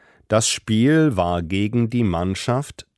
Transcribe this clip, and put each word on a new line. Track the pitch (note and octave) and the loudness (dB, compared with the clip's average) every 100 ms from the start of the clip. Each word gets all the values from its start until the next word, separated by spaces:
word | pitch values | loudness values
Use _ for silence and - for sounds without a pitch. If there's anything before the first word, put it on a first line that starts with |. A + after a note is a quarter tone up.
| _ _ - | _ _ 0
Das | G#2+ - | 0 0
Spiel | - - A2 C3 D#3+ D#3 F#2+ | -4 -2 2 4 4 2 2
war | F2 F2 | 0 -2
gegen | D#2+ F#2+ G#2+ A#2+ A2+ | -2 -2 0 -2 -2
die | A#2+ | 0
Mannschaft | G#2+ E2+ F#2 F#2 - B2 D3 - - | 0 0 -2 -4 -4 -4 -6 -14 -20